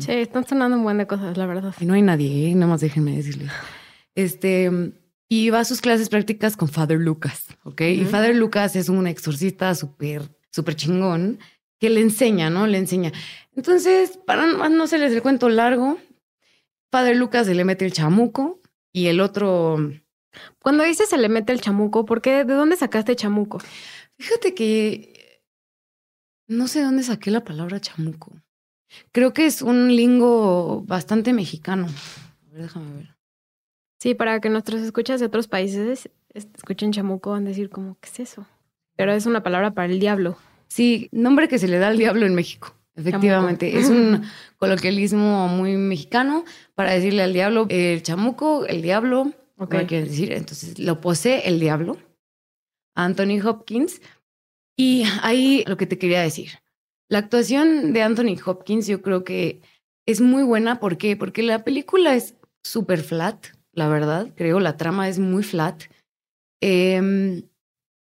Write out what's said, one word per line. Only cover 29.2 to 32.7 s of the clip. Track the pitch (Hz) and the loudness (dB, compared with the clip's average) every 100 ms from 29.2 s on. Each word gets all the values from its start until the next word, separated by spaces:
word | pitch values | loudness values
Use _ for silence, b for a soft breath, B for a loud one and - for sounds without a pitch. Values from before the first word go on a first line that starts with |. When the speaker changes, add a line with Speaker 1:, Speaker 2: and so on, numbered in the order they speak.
| 254 | 2
Speaker 2:
que | - 311 | 2 0
es | - | 0
un | 240 247 247 240 | 0 2 4 4
lingo | 240 247 240 233 208 180 165 - - | 4 4 4 4 4 2 0 -6 -4
bastante | 180 170 220 226 | -6 -2 -2 0
mexicano. | 247 165 156 - 190 175 | 0 -2 -8 -6 -6 -6
A | 143 - - - _ _ | -8 -16 -20 -20 _ _
ver, | 156 | -18
déjame | 165 | -16